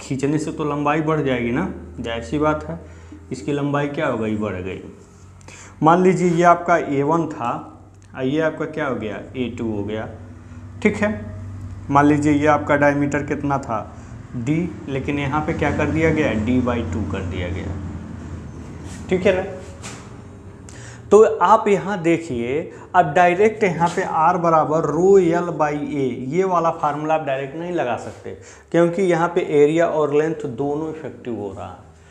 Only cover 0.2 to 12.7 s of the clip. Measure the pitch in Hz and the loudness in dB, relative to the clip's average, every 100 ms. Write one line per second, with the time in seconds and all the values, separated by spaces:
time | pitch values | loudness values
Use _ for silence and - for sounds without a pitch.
0.2 | 139 151 160 156 147 147 147 156 151 156 | 0 0 -2 -4 -4 -2 0 0 0 0
1.2 | 135 123 117 131 190 - - - 117 117 | 0 0 0 -2 -2 -6 -12 -10 -6 -6
2.2 | - 151 151 151 - 165 - - - - | -4 0 0 0 -4 -10 -12 -20 -20 -18
3.2 | - 131 - 143 143 143 147 143 151 117 | -12 -8 -4 -2 0 0 -2 -2 -2 -2
4.2 | 110 104 104 92 92 95 92 95 - - | -2 -2 -2 -4 -6 -8 -12 -18 -20 -20
5.2 | - - - - - - 156 180 185 165 | -20 -20 -20 -20 -16 0 4 6 4 4
6.2 | 180 170 175 175 185 170 131 139 143 165 | 2 4 6 6 4 2 2 0 2 0
7.2 | 156 - 120 139 - - - - - 127 | 0 -4 -4 -4 -8 -18 -20 -20 -16 -6
8.2 | 131 151 160 156 151 160 143 110 107 98 | -2 0 0 -2 -6 -4 -4 -4 -6 -8
9.2 | - 131 120 101 117 104 101 110 123 - | -8 -6 -4 -4 -4 -4 -4 -6 -8 -12
10.2 | - - - - - - 214 - 214 214 | -16 -18 -18 -18 -16 0 0 2 -2 -2
11.2 | - - - - - - - 143 147 147 | -8 -12 -12 -12 -12 -10 2 6 6 6
12.2 | 147 143 151 147 147 | 4 4 4 4 4